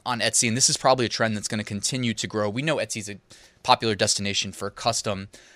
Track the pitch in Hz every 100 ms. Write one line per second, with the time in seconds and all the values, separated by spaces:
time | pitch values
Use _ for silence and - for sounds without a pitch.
0 | 120 120 110 - 120 120 - - 135 131
1 | 110 - 113 104 - 110 107 104 - 127
2 | 120 107 90 107 104 113 156 127 110 110
3 | 101 98 _ - - _ - 123 113 98
4 | 104 - 101 98 98 - 98 - 117 113
5 | 110 98 98 - -